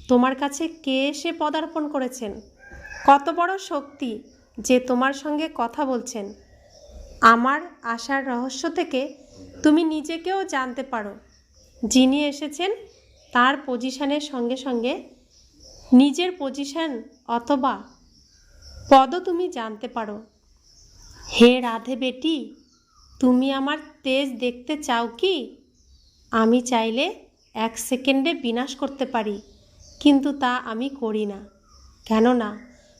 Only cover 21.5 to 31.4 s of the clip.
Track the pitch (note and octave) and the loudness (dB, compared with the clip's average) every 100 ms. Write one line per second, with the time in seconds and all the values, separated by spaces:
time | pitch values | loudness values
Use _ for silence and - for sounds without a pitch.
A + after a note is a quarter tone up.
21.5 | B3+ A#3+ A3+ A3+ B3+ B3+ B3+ D#4 D#4 - | 6 0 -6 -6 -4 -4 -4 -4 -4 -6
22.5 | - _ _ _ _ _ - B3+ B3 C4+ | -16 _ _ _ _ _ 0 2 4 2
23.5 | C4+ C4+ D4+ D4+ - C4+ C4 C#4 A#3 B3 | -2 -2 -4 -8 -10 -2 0 0 -2 -6
24.5 | A#3+ B3 D4+ D4 A#3 A#3 A#3 F#4 F4 A3 | -6 -8 -6 -2 -2 -2 -2 -2 0 -4
25.5 | - _ _ _ _ _ _ - A#3 A3+ | -14 _ _ _ _ _ _ -4 2 4
26.5 | A#3+ B3 B3 A3+ A3+ D#4+ - - _ _ | 4 2 -2 0 -2 -2 -4 -18 _ _
27.5 | A3+ A3+ A3+ - B3+ C4+ C4+ C4+ E4+ A#3+ | -6 -6 -6 -4 -2 0 2 2 -2 -2
28.5 | A3+ C#4 - C#4 C#4 B3+ B3 G#3+ G3+ - | -4 -4 -6 -6 -4 -4 -4 -4 -6 -10
29.5 | - _ _ - - D4 C#4 C#4 C#4 B3+ | -20 _ _ -20 2 4 6 4 -2 -2
30.5 | B3 B3 A3 C4+ C#4 A3+ G#3+ G#3 G3 | -2 -4 -6 -6 -6 -4 -4 -4 -8